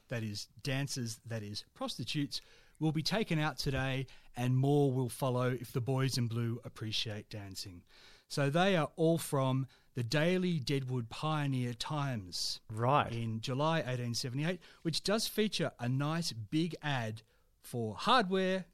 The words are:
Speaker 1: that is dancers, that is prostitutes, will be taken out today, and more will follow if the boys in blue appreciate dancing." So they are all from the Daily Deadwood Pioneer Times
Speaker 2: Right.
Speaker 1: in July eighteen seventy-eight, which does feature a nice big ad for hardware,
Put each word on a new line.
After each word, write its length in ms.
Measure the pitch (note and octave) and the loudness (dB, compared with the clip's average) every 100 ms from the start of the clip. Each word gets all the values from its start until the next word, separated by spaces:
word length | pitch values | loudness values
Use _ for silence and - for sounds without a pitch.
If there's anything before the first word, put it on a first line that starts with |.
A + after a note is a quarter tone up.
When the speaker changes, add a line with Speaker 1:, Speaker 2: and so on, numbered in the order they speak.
| - | -8
Speaker 1:
that 140 | A#2+ | -4
is 260 | A2 G#2 - - | -4 -6 -10 -8
dancers, 560 | C#3 C3+ C#3 C3+ A#2 A2 A2+ | -2 -2 -2 -4 -6 -8 -8
that 160 | A2+ | -8
is 220 | G#2 G#2 - | -6 -10 -12
prostitutes, 680 | - - - A#2 D#3 C#3+ - - - - - | -8 -8 -6 -4 -2 -2 -6 -10 -20 -20 -2
will 140 | D#3 | 0
be 100 | D#3 | 0
taken 360 | D#3+ G#3 A3 D#3+ | 0 0 0 0
out 200 | D3+ - | 0 -2
today, 480 | D3 C3 C3+ C3 C3+ - - - | -2 -2 0 -2 -6 -12 -12 -2
and 200 | B2 B2+ | 2 4
more 360 | C#3 D3 C#3+ | 6 6 6
will 160 | B2+ A#2+ | 2 -2
follow 420 | - C3 B2 B2+ B2+ | -2 0 2 0 -2
if 120 | B2 | -4
the 80 | C3+ | -2
boys 360 | A#2 C3 C3 B2+ | 0 2 2 0
in 100 | A#2 | 0
blue 320 | A#2 A#2 A2+ | 0 -2 -2
appreciate 640 | - - A2 G#2+ A2+ G#2 - | -8 -8 -4 -2 -4 -6 -10
dancing." 520 | G#2+ G2 F#2 - F2 - - - - - | -12 -10 -10 -12 -14 -18 -20 -20 -20 -6
So 200 | - C#3 | -2 2
they 280 | D#3+ F#3+ F3+ | 4 4 4
are 140 | C#3+ - | 2 2
all 220 | D#3+ E3 | 4 4
from 480 | - C#3+ C3 C3 C3+ - _ | 2 2 2 2 0 -8 _
the 100 | - | -4
Daily 560 | A#2 D3+ E3 F#3 F3+ E3 | 0 2 4 4 2 0
Deadwood 500 | A2+ C#3 B2+ B2+ A2+ | 0 -2 0 -2 -4
Pioneer 640 | - D#3 D3+ C#3+ B2+ B2 | -4 -2 0 2 0 0
Times 880 | A#2 - D3+ C#3 A#2 F2+ - - - - | -4 -4 -2 -2 -4 -6 -4 -4 -6 -8
Speaker 2:
Right. 420 | A2 A#2+ C#3+ G#2 | 0 4 4 4
Speaker 1:
in 280 | A#2 A2+ A2 | -2 -2 -2
July 420 | A#2+ B2+ D#3 E3 B2 | -2 0 2 2 0
eighteen 280 | B2 A#2+ | -2 -2
seventy-eight, 460 | A2+ B2+ C3 D#3+ F3+ - - | -2 -4 -2 -2 -4 -10 -6
which 200 | E3 - | -2 0
does 240 | - A3 - | 0 0 0
feature 460 | - G#3+ - D3 - | 0 0 0 -2 -2
a 80 | A#2+ | 0
nice 440 | C3 D3 E3 E3+ | 0 0 0 -2
big 440 | A2+ G#2 D#3 E3+ D#3 | -6 -2 0 0 -2
ad 400 | D3 C3+ A2+ A2 - _ _ _ | -2 0 -2 -6 -14 _ _ _
for 340 | - B2 A2 G2+ | -8 -4 -4 0
hardware, 680 | G3+ B3+ F#3 F#3+ F#3 F#3 - | 4 6 6 2 2 0 -4